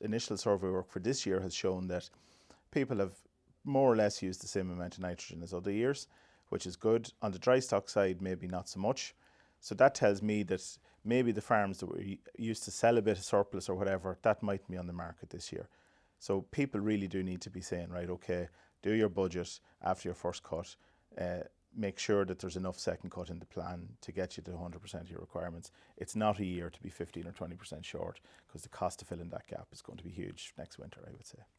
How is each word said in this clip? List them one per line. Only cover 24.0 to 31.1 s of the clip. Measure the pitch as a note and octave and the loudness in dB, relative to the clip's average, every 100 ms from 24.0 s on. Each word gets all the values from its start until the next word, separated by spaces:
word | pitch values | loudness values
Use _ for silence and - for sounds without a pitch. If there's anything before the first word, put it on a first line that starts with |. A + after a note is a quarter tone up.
to | - | -10
get | F#2+ F#2 - | -6 -4 -6
you | |
to | E2+ | -10
a | F2 | -8
hundred | F2 E2 | -8 -10
percent | G2 F2 | -12 -12
of | E2+ | -10
your | E2+ | -12
requirements." | - E2+ F2 E2+ - _ _ - | -8 -6 -6 -8 -14 _ _ -12
It's | - | -6
not | G#2+ G#2+ G2 | 2 2 2
a | |
year | F#2+ F2+ E2+ | 0 -2 -6
to | - | -8
be | F#2 | -12
fifteen | - E2+ E2+ E2+ | -8 -8 -8 -10
or | |
twenty | - E2+ F2 | -10 -10 -10
percent | - D2+ | -12 -12
short, | - - E2 - - - _ | -10 -8 -8 -10 -18 -20 _
'cause | E2 | -16
the | - | -14
cost | - F2+ - | -4 -4 -4
of | - | -10
filling | E2+ E2+ | -10 -8
that | E2+ - | -10 -10
gap | - - | -12 -12
is | - | -18
going | - - | -16 -14
to | |
be | F2 | -12
huge | F2+ G1+ - - - | -10 -10 -10 -14 -14
next | - - | -14 -14
winter, | - - | -18 -16
I | - | -18